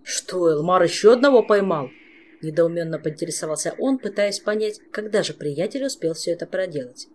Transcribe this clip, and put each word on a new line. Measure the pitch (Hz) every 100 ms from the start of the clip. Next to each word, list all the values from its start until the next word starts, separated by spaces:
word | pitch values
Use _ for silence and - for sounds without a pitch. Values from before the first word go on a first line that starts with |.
«Что, | - - - 190 170
Элмар | 151 170 180
ещё | 175 - 208
одного | 240 277 254
поймал?» | 208 208 196 160 127 - - - _ -
недоумённо | 160 156 165 170 165 156
поинтересовался | 160 151 165 - 165 151 170 -
он, | 262 262
пытаясь | 202 196 202 202
понять, | - 214 214 208 _
когда | - 214 208
же | 156
приятель | 151 147 143 196 269
успел | 269 - 165
всё | 160 -
это | 170 165
проделать. | 185 185 151 123 - -